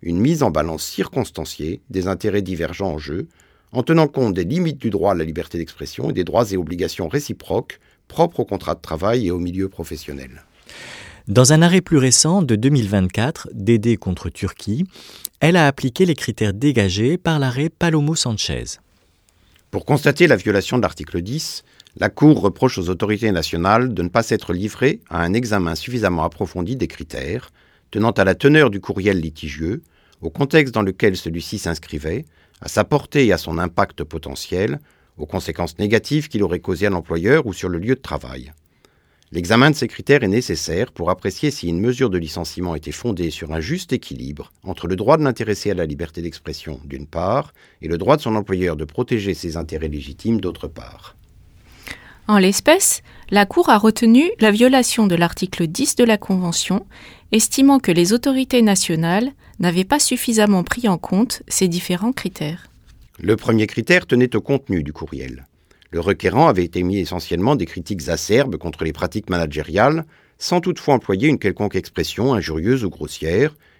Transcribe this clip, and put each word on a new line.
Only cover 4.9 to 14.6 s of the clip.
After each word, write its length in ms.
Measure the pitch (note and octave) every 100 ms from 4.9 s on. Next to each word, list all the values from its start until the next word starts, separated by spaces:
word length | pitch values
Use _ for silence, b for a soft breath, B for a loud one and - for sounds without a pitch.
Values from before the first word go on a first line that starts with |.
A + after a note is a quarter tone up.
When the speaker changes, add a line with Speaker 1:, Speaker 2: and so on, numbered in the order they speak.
| F#2+ F#2
Speaker 1:
à 20 |
la 100 | F2+
liberté 360 | D#2+ D#2 - E2+
d'expression 500 | D#2+ - C#2+ - -
et 40 |
des 100 | -
droits 280 | E2+ E2+ A2+
et 60 | F#2+
obligations 500 | D#2+ F2 E2+ - E2+
réciproques 720 | C#3 - G2 - G2+ - - _ _ _
propres 320 | - E3+ -
au 60 | A#2
contrat 280 | G2 -
de 80 | E2
travail 460 | - D#2+ G2 B2+ F#2+
et 40 |
au 60 | F2+
milieu 320 | F2 F#2 F#2+
professionnel. 760 | - E2 D#2 - C#2 C2 B1+ _ B B B B B B B B
Speaker 2:
Dans 260 | G#2 B2+
un 80 | D#3
arrêt 200 | E3+ F#3
plus 160 | - D3+
récent 440 | B2+ - D#3 G3
de 140 | C#3+ G#2+
deux 140 | C3
mille 200 | D3 G2+
vingt-quatre, 580 | G2+ F#2 G#2 B2 - -
Dédé 420 | A2+ G2 A2+ A#2 G#2+
contre 340 | G2 F2 F2+
Turquie, 560 | - G2 -